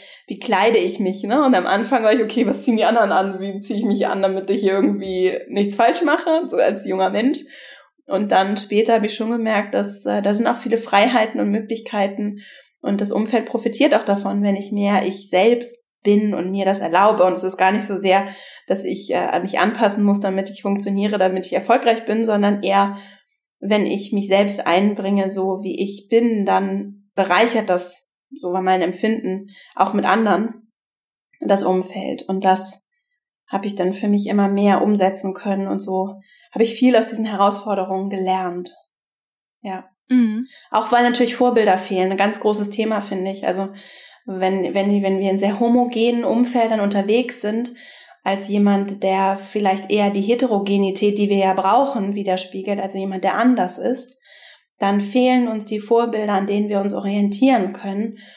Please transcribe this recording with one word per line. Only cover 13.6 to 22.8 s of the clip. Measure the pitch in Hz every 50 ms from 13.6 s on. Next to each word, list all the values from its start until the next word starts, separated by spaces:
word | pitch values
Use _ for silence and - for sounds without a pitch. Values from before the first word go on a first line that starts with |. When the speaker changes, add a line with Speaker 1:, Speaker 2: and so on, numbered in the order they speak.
| - 226 - - 277 320 -
Speaker 1:
auch | - -
davon, | - 202 202 - 196 196 202 208
wenn | 202 196
ich | 196 202 202
mehr | 208 202 202 202 208 190 -
ich | 185 196 - - -
selbst | - 180 196 233 240 240 240 - - - _ _ _ _ -
bin | 202 208 208 214 208 202
und | - 175 185 190
mir | 196 190
das | 190 196 196
erlaube. | - 165 165 180 202 214 208 - 180
Und | 185 175
es | - -
ist | 185 185
gar | - 185 190 202
nicht | 220 208
so | - 202
sehr, | 180 190 190 185 196 196 - - - - - - - _
dass | - 190 196 202
ich, | 185 190 196 - - -
äh, | 180 175 - - 175
mich | 180 196 - -
anpassen | - 214 226 - 233 202 202 214 202
muss, | 202 202 202
damit | 202 196 190 190 196 196
ich | - - -
funktioniere, | 196 202 202 202 196 196 196 202 214 208 202
damit | 185 190 185 185 180
ich | - -
erfolgreich | - - - 233 262 262 233 226 226 -
bin, | - 214 226 226
sondern | 226 208 202 202 202 202 202 -
eher, | 196 196 196